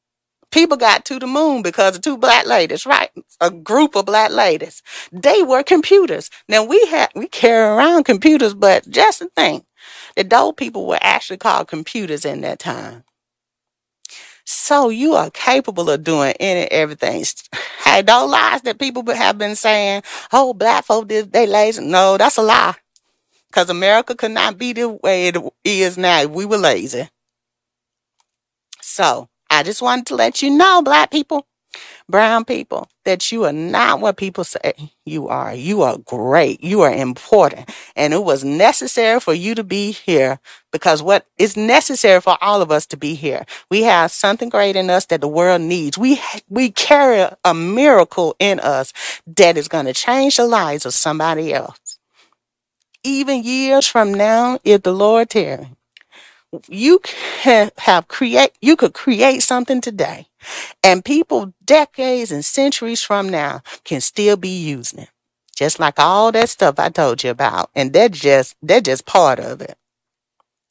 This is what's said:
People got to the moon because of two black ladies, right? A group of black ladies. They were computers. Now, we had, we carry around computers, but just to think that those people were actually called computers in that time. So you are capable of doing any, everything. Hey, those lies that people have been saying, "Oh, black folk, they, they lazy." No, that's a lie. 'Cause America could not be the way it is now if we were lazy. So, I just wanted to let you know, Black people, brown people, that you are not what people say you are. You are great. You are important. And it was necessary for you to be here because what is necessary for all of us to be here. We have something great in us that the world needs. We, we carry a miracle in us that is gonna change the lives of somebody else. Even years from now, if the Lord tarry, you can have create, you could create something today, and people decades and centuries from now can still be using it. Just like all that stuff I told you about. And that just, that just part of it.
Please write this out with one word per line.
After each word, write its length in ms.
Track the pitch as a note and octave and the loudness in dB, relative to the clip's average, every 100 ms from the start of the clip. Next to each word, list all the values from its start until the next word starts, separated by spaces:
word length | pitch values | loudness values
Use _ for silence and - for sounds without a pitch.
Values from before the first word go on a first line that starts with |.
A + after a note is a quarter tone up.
| _ _ _ _ - | _ _ _ _ -4
People 280 | D#4+ E4+ C4+ | 0 2 2
got 260 | A3+ - | 2 2
to 160 | - C4 | -2 -10
the 80 | B3+ | -6
moon 340 | C#4 D#4 C4 | -2 0 0
because 360 | F3+ F#3+ F#3+ F#3 | -4 0 0 0
of 40 | |
two 160 | D4+ B3 | -6 -2
black 280 | B3 A#3 - | 2 2 2
ladies, 400 | A3+ E3 D#3 C4 | 0 0 -4 -2
right? 260 | - - - - - | 0 -2 -8 -16 -4
A 100 | F3 | -4
group 460 | F3 D#3+ B3 G3 G3+ | -4 -2 2 2 0
of 80 | G3 | 0
black 260 | G#3+ G#3+ | 0 0
ladies. 500 | - G3+ D#3 D#3+ - - - - | 2 0 0 -6 -16 -18 -20 -18
They 320 | F3+ C#4 G#4 | -2 2 2
were 180 | C#4 C4 | 2 2
computers. 680 | C#4+ E4+ - G4 D#4+ D#3 - - - | 2 2 4 4 4 -4 -10 -16 -2
Now, 160 | G#3+ | 0
we 200 | A3 G4 F#4 | 4 2 2
had, 240 | D#4 - - | 0 -2 -4
we 120 | - | -12
carry 480 | - A#3 A3+ G#3+ G#3+ | 2 4 4 2 2
around 300 | D4+ F4 C4+ | 4 4 2
computers, 480 | G3+ D#4 D4+ A3 | 2 4 4 2
but 360 | G3+ G3+ F#3 - | 2 4 4 0
just 300 | - G#4+ - | 2 2 2
to 100 | F4+ - | -6 -2
think 300 | - D#3 _ _ - - - - | -2 -2 _ _ -20 -20 -12 -6
that 140 | F#3+ | 2
those 240 | A#3 D#4 | 2 2
people 340 | - B3 A3 F#3+ | -2 -8 -8 -4
were 120 | - | -4
actually 340 | G3 - - F#3 | -2 -6 -6 -6
called 320 | A3 - D#3+ | -2 -2 -4
computers 560 | D#3 D#3+ A#3 F3+ D3 | -12 -10 -10 -8 -8
in 160 | C#3+ C#3 | -8 -8
that 180 | C#3 C#3+ | -10 -10
time. 440 | - B2 - A#2+ _ _ _ _ _ _ _ _ _ _ - - - _ - | -10 -12 -12 -18 _ _ _ _ _ _ _ _ _ _ -20 -20 -20 _ -8
So 420 | - - C#4+ B3 | -4 0 2 2
you 280 | A3 D4+ D4 | 0 0 0
are 140 | D#3 | -2
capable 580 | - - C4+ B3 F3+ E3+ | -4 0 0 -2 -4 -2
of 160 | C#3+ D#3+ | -2 -2
doing 280 | D#3 C#3 - | -2 -2 -2
any, 220 | G3 F3+ - | -2 -2 -2
everything. 540 | D#3 D3+ D3 - - - - - - - - | -2 -2 -4 -6 -4 -8 -10 -14 -14 -14 -4
Hey, 180 | - G3 | 2 2
those 300 | G3 A#3+ C4+ | 6 4 4
lies 300 | C4 G#3+ C4+ | 0 0 -2
that 180 | A#3+ G#3+ | -4 -6
people 260 | C4+ B3 A#3 | -6 -6 -6
have 240 | A#3+ - G#3 | -2 -2 -2
been 200 | G#3 G#3 | -6 -2
saying, 460 | A3+ G#3 G3+ G3+ - - - | 0 0 0 -4 -8 -16 0
"Oh, 220 | B3 C4 | 2 2
black 320 | G3+ A3 F#3+ - | 0 0 0 0
folk, 240 | A3 G#3 | -2 -2
they, 140 | G#3+ | -6
they 220 | G3+ A3 G#3+ | -2 0 2
lazy." 380 | G#3 G#3+ A3 | 2 2 0
No, 340 | D3+ F#3 F#3+ G3 | -2 2 4 4
that's 200 | A#3+ A3 | 2 2
a 40 | |
lie. 340 | G#3+ G#3+ F3 - _ _ _ _ _ _ _ | 2 2 0 -4 _ _ _ _ _ _ _
'Cause 180 | G3+ F3 | -2 0
America 460 | F3 G3 A3 B3 A#3+ | 0 2 2 0 -6
could 160 | A3 | -6
not 260 | G#3+ G#3 F#3+ | -2 -4 -4
be 140 | B3 | -8
the 160 | A#3 A#3+ | -4 -6
way 400 | G#3 F#3+ F#3 F3+ | -4 -2 0 0
it 80 | E3+ - _ - | -4 -8 _ -4
is 320 | G3 F#3 F3+ | -2 -2 0
now 240 | F3+ E3 | 0 2
if 80 | D3 | 0
we 160 | E3 G#3 | -4 -4
were 120 | G#3+ | 0
lazy. 520 | E3 G2 B2 B2 - _ _ _ _ _ _ _ _ _ _ _ _ _ _ _ - - | 0 0 -4 -8 -10 _ _ _ _ _ _ _ _ _ _ _ _ _ _ _ -20 -12
So, 480 | - - E3 A#2+ B2+ _ - D3 | -6 0 0 0 -6 _ -2 0
I 60 | |
just 180 | D#3+ G#3+ | 0 -2
wanted 240 | B3 B3 A#3+ | -2 -2 -2
to 100 | B3 | 0
let 280 | A#3 - | 0 0
you 80 | C#4 | 0
know, 320 | C#4+ F#4+ F4+ | 4 4 4
Black 260 | C#4+ D4+ - | 4 2 2
people, 380 | D4+ C#4 D4 - _ _ - - - - | -4 -4 -6 -8 _ _ -20 -20 -20 -2
brown 380 | F#3+ A3 A3+ A3+ | 0 2 0 -2
people, 420 | B3 - - - _ G3 | -8 -8 -10 -12 _ -4
that 260 | F#3 - | -2 -4
you 120 | A#3 | -2
are 80 | E3+ | -2
not 480 | D3+ E3+ - A#3 - | -2 -6 -2 -2 0
what 160 | G#3+ F#3+ | -2 -4
people 280 | F#3+ F#3+ | -8 -8
say 480 | F3 - - - D3 _ | -8 -6 -6 -8 -14 _
you 260 | D#3 D#3 C3+ | -12 -10 -8
are. 220 | C3 A2+ | -8 -8
You 300 | A#2+ D#3 G#3 | -8 -4 0
are 160 | C3 G2+ | 0 -2
great. 640 | - B2 A#2+ D#3 C3 - | -8 -8 0 2 2 -2
You 180 | - - | -4 2
are 120 | D3 | 2
important. 760 | C3+ B2+ B2 - G#3+ D3+ - - - - - | 0 -6 -6 2 4 4 0 -20 -20 -14 -4
And 180 | D3 | -2
it 100 | E3+ | 0
was 200 | F#3 C#3 | 0 -2
necessary 760 | C#3 D#3 A3+ - B3+ B3 A3+ A#3+ | -2 2 2 2 -2 0 0 0
for 140 | - | -2
you 220 | F#3+ G3 A3+ | -4 -4 -6
to 80 | |
be 260 | F#3+ G3 G3+ | -6 -6 -6
here 500 | G#3 - D3+ C3 C3+ - - _ | -8 0 0 0 -4 -12 -20 _
because 300 | D#3+ F#3 D#3 | -4 0 0
what 240 | E3 G3+ - - | 2 0 0 -4
is 180 | G3+ G#3 | -2 -2
necessary 640 | A3 C#4+ - C4 G#3+ F#3 | 2 2 2 2 4 4
for 160 | F#3 E3 | 4 0
all 220 | G3 G3+ | 2 0
of 80 | D#3+ | 0
us 160 | D3+ - | -2 -2
to 120 | C#3+ | -8
be 180 | D3 D#3 | -8 -8
here. 320 | D3+ - - - - | -8 -8 -10 -16 -4
We 100 | G3+ | 0
have 300 | A3+ F3 E3 | 2 2 2
something 380 | - G3+ A3 A#3+ | 0 -2 -2 -2
great 260 | G#3+ G3+ F#3+ | 0 0 0
in 160 | F#3 | 0
us 140 | F#3 - | 0 0
that 140 | D#3+ | -4
the 60 | C#3+ | -2
world 340 | D#3 F3+ F3 | 0 2 0
needs. 360 | E3 F3+ D3 F#3 | -2 -4 -4 -2
We, 240 | B3+ C#4 - - - | 0 0 -4 -14 -8
we 220 | G#3 B3 | -2 -2
carry 580 | - - C#4+ C4+ G#3+ F#3 - | 0 4 4 4 2 0 -2
a 100 | F3+ E3 | -2 0
miracle 800 | E3+ A3 D4 G#3+ E3 - E3 - | -2 2 4 4 4 0 -4 -2
in 220 | G3+ F#3+ | -2 -2
us 340 | C#3+ C3+ C3 - - - - D#3+ | -2 -4 -6 -10 -12 -14 -6 4
that 200 | F3 E3 | 4 4
is 100 | D3 | -2
gonna 240 | D#3+ C3+ | -4 -4
change 460 | - - C4 C#4 C4 | -4 -2 0 2 2
the 80 | A#3+ | 2
lives 400 | A3+ D#3+ D3+ E3+ | 2 0 -4 -2
of 80 | |
somebody 580 | - D#3 D#3 D#3+ D#3 D#3+ | 0 0 -2 -2 -2 -4
else. 460 | C#3 - - - - _ _ _ _ _ _ _ _ _ _ | -6 -6 -16 -20 -20 _ _ _ _ _ _ _ _ _ _
Even 380 | C4+ C4+ C#4 C4 | -6 -4 -2 -4
years 460 | A3+ C4 C4+ C#4 - | -2 -2 2 2 2
from 260 | A#3 G#3 | 0 0
now, 460 | G3 G#3+ A3+ B3 B3+ | 2 2 2 0 0
if 200 | - G3+ | 2 4
the 100 | F#3 | 2
Lord 380 | F#3+ G#3 A3+ A#3 | 0 2 2 2
tarry, 380 | G#3+ D3+ C3+ C3+ - _ _ _ - - _ _ D3 - | -2 -4 -8 -14 -20 _ _ _ -20 -20 _ _ -18 -14
you 300 | F#3+ C4+ F4+ | -2 4 4
can 680 | - - - - C4+ A3 G#3 - | 2 -12 -12 -2 4 4 2 -2
have 280 | - F3+ - | 2 2 0
create, 440 | - A#3+ B3 C#4 - | -6 0 2 2 2
you 160 | B3 D#4+ | 2 4
could 160 | - | 2
create 480 | - - G#3+ C4+ C4 | -2 -2 2 2 2
something 400 | - B3 A#3+ B3+ | 0 0 -2 -4
today, 460 | A#3+ G3+ - - - _ - - - - | -4 -6 -6 -8 -20 _ -16 -14 -16 0
and 220 | F#3+ F#3 | 2 2
people 500 | G#3+ D4 - - G3 - | 0 -2 0 -2 -4 -6
decades 680 | - D4+ C#4+ - B3+ B3 A3+ | 2 2 2 -4 -4 -4 -4
and 120 | D3 | -6
centuries 600 | - - C#4 - A#3 A#3 | -4 0 0 -2 -6 -6
from 240 | - G3+ F#3+ | -4 -4 -2
now 340 | E3 C#3+ C#3 - - | -4 -6 -8 -16 -18
can 160 | - C#3+ | -8 -2
still 380 | - - G#3 G3+ | -2 2 2 0
be 100 | F#3+ | -2
using 520 | F#3 D#3 C3+ A#2+ - | -8 -8 -8 -10 -14
it. 100 | - _ _ _ _ - | -18 _ _ _ _ -4
Just 200 | D3 - | -2 0
like 220 | D3+ - | -2 2
all 320 | D#3 G3+ A3+ | 2 4 2
that 160 | A3+ A#3+ | 2 0
stuff 320 | - F3 C#3 | 2 0 0
I 80 | D#3 | -4
told 340 | E3+ C#3 A#2+ | -2 -2 -2
you 100 | B2+ | -6
about. 380 | A#2+ C3 F2 - C#3 | -4 -4 -4 -6 -4
And 160 | C3+ | 0
that 200 | E3 A3+ | 4 2
just, 440 | D#3 C#3+ C3+ B2+ - | 2 2 2 2 -4
that 220 | D#3 A3+ F#3 | 0 0 2
just 200 | C3 - | -4 0
part 340 | G3 D3+ B2+ | 4 4 2
of 220 | A#2 B2+ | -6 -12
it. 160 | - - _ _ _ _ _ _ _ _ _ | -16 -20 _ _ _ _ _ _ _ _ _